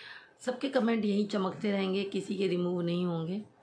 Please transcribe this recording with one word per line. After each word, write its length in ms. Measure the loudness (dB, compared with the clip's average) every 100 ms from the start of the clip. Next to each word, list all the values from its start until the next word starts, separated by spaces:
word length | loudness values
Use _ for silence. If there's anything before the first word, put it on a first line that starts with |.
| -18 -18 -20 -10 -6
सबके 240 | -4 0
comment 360 | 2 4 2 2
यहीं 220 | 2 2
चमकते 440 | 0 0 0 0
रहेंगे, 320 | 2 2 0
किसी 320 | 0 -2 -2 0
के 120 | 0
remove 340 | 2 0 0
नहीं 240 | 0 0 0
होंगे। 360 | 0 -2 -4 -8 -16